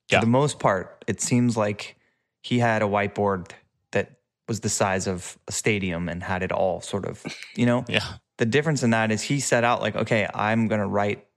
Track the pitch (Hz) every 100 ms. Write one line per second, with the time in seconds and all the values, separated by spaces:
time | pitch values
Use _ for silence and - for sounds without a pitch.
0 | - 95 113 127 143 - 131 95 - -
1 | - 101 - 123 120 113 104 101 - -
2 | _ _ _ _ - 123 120 110 104 104
3 | 101 - 101 95 82 - _ _ - 101
4 | 92 - _ _ - 107 107 - 101 95
5 | 95 92 - - - - 120 104 92 85
6 | 87 87 95 92 - - 95 87 - 101
7 | - 87 - - - - 120 120 123 110
8 | - - _ - 117 135 156 139 123 113
9 | 110 104 - 143 127 123 120 120 107 104
10 | 110 113 92 - 104 113 110 107 98 101
11 | 101 101 -